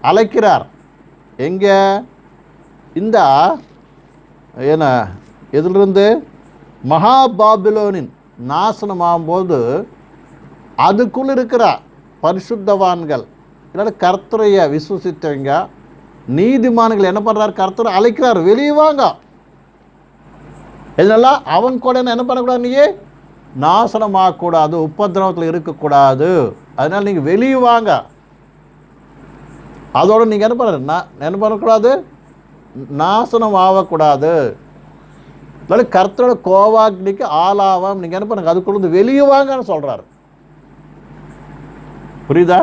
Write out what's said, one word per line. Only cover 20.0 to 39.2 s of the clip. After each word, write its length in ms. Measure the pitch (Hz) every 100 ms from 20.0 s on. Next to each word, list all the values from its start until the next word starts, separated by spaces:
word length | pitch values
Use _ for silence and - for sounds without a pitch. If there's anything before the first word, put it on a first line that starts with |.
| _ _ - - - - - - - -
இதனால 240 | 190 220 254 277
அவங்க 360 | - 165 240 254
கூட 180 | 254 254
என்ன, 120 | 254
என்ன 140 | 233
பண்ணக்கூடாது? 360 | 247 254 247 247
நீயே 380 | 247 262 294 392 - - - - - 131
நாசனமாகக்கூடாது, 1300 | 147 190 226 220 214 190 185 - 175 165 156 170 160
உபத்திரவத்துல 580 | 156 202 180 190 175 165
இருக்கக்கூடாது. 1080 | 170 160 143 151 139 139 131 160 180 117 - - -
அதனால 280 | 143 190
நீங்க 160 | 202 185
வெளியே 360 | 139 190 254 262
வாங்க. 500 | 247 233 214 139 - _ _ _ _ _ _ _ _ _ _ - - - - - - - -
அதோட 320 | - 175 214 226
நீங்க 220 | 214 214
என்ன 160 | 240
பண்ண-, 340 | 240 156 131 165
நா-, 240 | - -
என்ன 160 | 143 196
பண்ணக்கூடாது? 680 | 214 214 226 220 226 277 311 - - - _ - - - 135 143
நாசனம் 560 | 160 208 240 233 220
ஆகக்கூடாது. 1000 | 196 190 190 185 165 156 139 151 165 127 98 - - - - - - - - - - -
அதனால 160 | 196 240 185
கர்த்தரோட 380 | 185 190 247 240 -
கோவாக்னிக்கு 760 | 190 208 220 220 185 190 196 233 151 175
ஆளாவாம் 560 | 202 196 185 190 196
நீங்க 140 | 170 180
என்ன 100 | 208
பண்ணுங்க, 240 | 214 165
அதுக்குள்ள 240 | 175 185 202
இருந்து 200 | 185 175
வெளியே 260 | 226 277